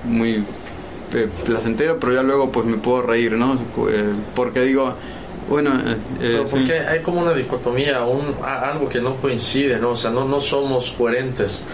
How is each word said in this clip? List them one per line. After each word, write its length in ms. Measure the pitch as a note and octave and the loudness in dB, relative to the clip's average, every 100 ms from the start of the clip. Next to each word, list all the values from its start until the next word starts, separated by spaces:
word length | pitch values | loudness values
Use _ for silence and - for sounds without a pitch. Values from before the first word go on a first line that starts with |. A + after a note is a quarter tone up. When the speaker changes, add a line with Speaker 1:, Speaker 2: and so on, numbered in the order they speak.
Speaker 1:
muy, 400 | A#2+ A#2 A2+ G#2+ G2+ - - - - - - A#2 | 0 2 2 0 -2 -6 -12 -14 -12 -12 -4 -2
eh, 120 | G#2+ - | -2 -2
placentero, 540 | A#2+ A2 A2+ A2 D#3 D#3+ | -2 0 0 0 0 0
pero 140 | B2 | 2
ya 80 | B2+ | 2
luego 300 | C3 C#3 C3 | 2 2 2
pues 160 | B2 A#2 | 0 0
me 100 | A2 | 0
puedo 240 | A#2+ B2+ | 2 2
reír, 300 | A#2+ A#2 A#2 | 2 2 2
¿no? 220 | A2+ B2+ C3 A2+ - G#2+ | 2 2 0 -2 -2 0
Eh, 200 | G#2+ G#2 G#2 G#2+ B2 | 2 0 -2 -4 -2
porque 260 | B2 B2+ | 0 2
digo, 320 | B2+ C3+ C3 A#2+ - - - - - | 4 4 2 -4 -10 -14 -12 -10 -2
bueno... 220 | D3 C#3+ C3 | 0 2 2
Eh, 160 | - | 0
eh, 20 | A2 G#2+ B2+ | -2 -4 -2
Speaker 2:
Pero 280 | A#2+ A#2 A2+ | 0 2 2
Speaker 1:
sí. 80 | C3+ | 2
Speaker 2:
porque 220 | C3 D#3+ | 2 2
hay 220 | C#3+ D#3+ | 0 0
como 200 | E3+ F3 | 0 0
una 100 | E3+ | 2
dicotomía, 720 | C#3 B2 B2 B2+ B2 C#3+ C3 | 0 0 -2 0 0 2 2
un, 320 | A#2+ C3+ C#3+ C3 | 2 0 -2 -4
a-, 260 | C3 C3 C3+ | -4 -2 -2
algo 200 | D3+ C3+ | -2 -2
que 100 | B2 | 0
no 160 | B2 C3 | -2 0
coincide, 640 | C3+ A#2 - C3+ C#3 A2+ | 0 0 0 0 2 2
¿no? 120 | A#2+ | 0
O 40 | A#2+ | 0
sea, 160 | A2+ | 0
no, 140 | A#2+ C3+ | 0 2
no 160 | C#3+ | 0
somos 520 | C3+ C#3 C#3 B2+ - - | 0 0 2 0 0 0
coherentes, 680 | A#2 A#2+ C3 B2 G2 - - | 2 2 0 0 -2 -2 -8